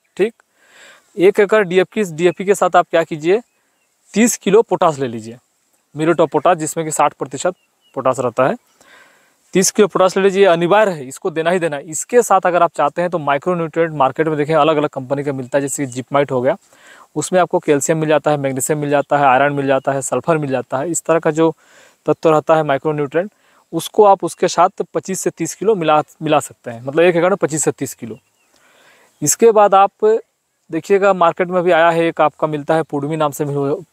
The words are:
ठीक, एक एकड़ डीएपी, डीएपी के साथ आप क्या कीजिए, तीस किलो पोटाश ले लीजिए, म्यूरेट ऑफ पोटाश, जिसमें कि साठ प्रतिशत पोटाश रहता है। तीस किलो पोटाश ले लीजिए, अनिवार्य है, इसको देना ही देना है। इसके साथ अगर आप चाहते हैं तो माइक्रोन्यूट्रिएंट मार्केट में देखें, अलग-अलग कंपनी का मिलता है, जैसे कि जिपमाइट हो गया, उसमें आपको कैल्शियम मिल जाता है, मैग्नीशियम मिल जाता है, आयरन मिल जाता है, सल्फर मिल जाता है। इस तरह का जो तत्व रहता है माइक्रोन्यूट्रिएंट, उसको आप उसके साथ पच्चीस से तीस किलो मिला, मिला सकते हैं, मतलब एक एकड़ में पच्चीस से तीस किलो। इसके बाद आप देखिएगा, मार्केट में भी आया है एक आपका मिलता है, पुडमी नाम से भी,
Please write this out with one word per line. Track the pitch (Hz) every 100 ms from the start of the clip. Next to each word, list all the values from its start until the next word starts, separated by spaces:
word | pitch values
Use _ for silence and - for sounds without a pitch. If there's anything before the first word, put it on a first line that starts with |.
| _ -
ठीक, | 214 - _ _ _ _ - _ _ 208
एक | 180 202
एकड़ | 202 220
डीएपी, | 185 185 180 220
डीएपी | 196 151 175 -
के | 190
साथ | 190 180 180
आप | 165
क्या | 165
कीजिए, | 160 160 160 214 - _ _ _ _ _ _
तीस | 196 233 -
किलो | 208 208
पोटाश | - 180 175 139
ले | 131
लीजिए, | 113 110 120 _ _ _ _ _
म्यूरेट | 143 160 170
ऑफ | 160
पोटाश, | 151 170 180
जिसमें | 151 170 156
कि |
साठ | 151 170
प्रतिशत | - 139 135 180 185 _ _ _ 139
पोटाश | 131 127
रहता | 123 110 135
है। | 233 _ _ _ - _ _ _ _ _
तीस | 180 190
किलो | - 196
पोटाश | - 185 196
ले |
लीजिए, | 196 185 196
अनिवार्य | 170 170 208 214
है, | 160 131
इसको | - 190
देना | 156 160
ही | 185
देना | 160 143
है। | 165
इसके | 156 - 247
साथ | 220 190 185
अगर | 175
आप | 170 -
चाहते | 147 -
हैं | 180
तो | 170
माइक्रोन्यूट्रिएंट | 143 139 180 180 160 165 165
मार्केट | 151 131 131 160
में | 151
देखें, | 147
अलग-अलग | 160 147 151 147
कंपनी | 139 127 143
का | 143
मिलता | 135 123 143
है, |
जैसे | 139 - 139
कि |
जिपमाइट | 120 120 139 143
हो | 131
गया, | 123 185 _ _ - - _ 151
उसमें | - 185
आपको | 170 180
कैल्शियम | - 143 - 160
मिल | 156
जाता | 151 151
है, | 147
मैग्नीशियम | 139 131 - 151
मिल | 147
जाता | 143 139 143
है, | 139
आयरन | 127 143
मिल | 143 135
जाता | 135 139
है, | 135
सल्फर | 131 127 - 160
मिल | 143
जाता | 127 - 131
है। | 165
इस | 165
तरह | - 165
का | 160
जो | 151 160 - _ _ _ _ -
तत्व | 147 165
रहता | 156 156
है | 160
माइक्रोन्यूट्रिएंट, | 151 135 156 151 143 160 208 _ _ _ _
उसको | 165 - -
आप | 208 190
उसके | 170 - 185
साथ | - 185 - 180
पच्चीस | 165 - 185
से | 175
तीस | - 160
किलो | - 190
मिला, | 208 156 151 147 -
मिला | 156 151
सकते | - - 123
हैं, | 117
मतलब | 131 147
एक | 175 170
एकड़ | 180
में | 196
पच्चीस | 151 151
से | 151
तीस | - 135
किलो। | - 117 110 _ _ _ _ _ _ _ _ _ -
इसके | 147 - 233
बाद | 214 202
आप | 196 196 - 214 220 - _ _ _ -
देखिएगा, | 160 - 202 196
मार्केट | 185 170 - 180
में | 180
भी | 175
आया | 160 170
है | 165 165
एक | 160
आपका | 151 - 156
मिलता | 151 143
है, | 160
पुडमी | 156 143 143 156
नाम | 151
से | 135
भी, | 151 143 139 185 165